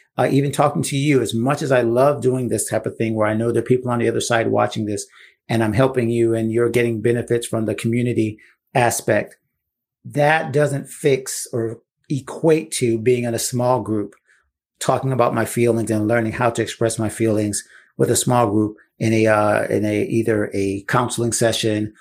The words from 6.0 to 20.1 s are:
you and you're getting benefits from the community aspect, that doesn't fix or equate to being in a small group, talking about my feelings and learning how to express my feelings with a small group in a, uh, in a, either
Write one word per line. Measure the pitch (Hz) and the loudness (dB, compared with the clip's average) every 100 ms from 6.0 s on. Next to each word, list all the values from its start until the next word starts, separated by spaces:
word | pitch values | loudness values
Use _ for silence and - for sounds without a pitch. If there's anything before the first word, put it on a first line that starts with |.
| 117 | 0
you | 117 113 113 | 2 2 2
and | 113 | 0
you're | 110 120 | 0 0
getting | 123 120 113 | 2 0 0
benefits | 120 120 117 120 - | 0 0 0 -2 -2
from | 113 110 | -4 -4
the | 104 | -2
community | 117 120 120 113 110 110 - _ _ 131 | -2 0 0 0 -2 -4 -16 _ _ 0
aspect, | 120 - - 104 - _ _ _ _ _ _ _ 120 | 0 0 0 -2 -2 _ _ _ _ _ _ _ -8
that | 127 147 160 160 | 0 2 2 0
doesn't | 139 147 139 - | 0 0 -2 -8
fix | - 147 131 - - - | -2 0 0 -2 -10 -8
or | 123 113 117 _ _ - | -6 -6 -8 _ _ -8
equate | 139 - - 165 156 - | -6 -8 -2 2 2 0
to | - 123 113 | -2 0 0
being | 113 123 | 2 2
in | 120 | 0
a | 117 | -4
small | - 123 123 127 | -4 -2 0 0
group, | 104 107 101 _ _ _ _ _ _ - | 0 -4 -6 _ _ _ _ _ _ -6
talking | - 131 135 | -2 0 0
about | 123 120 | 2 2
my | 120 | 0
feelings | 110 - 120 113 110 | -2 0 2 2 0
and | 110 107 | 0 0
learning | 120 110 | 0 0
how | 104 120 | 0 0
to | 120 | 0
express | 107 - 113 - | -4 -2 -2 -2
my | 107 | -4
feelings | - 113 107 104 104 - - _ - | -2 0 0 -2 -4 -10 -20 _ -2
with | 135 | 0
a | 117 | 0
small | - 123 113 | 2 2 2
group | 107 107 - _ - | 2 0 -4 _ -4
in | 113 | 0
a, | 110 110 | 4 4
uh, | 107 104 107 - | 4 2 0 0
in | 104 | 0
a, | 107 104 | 0 -2
either | - | 0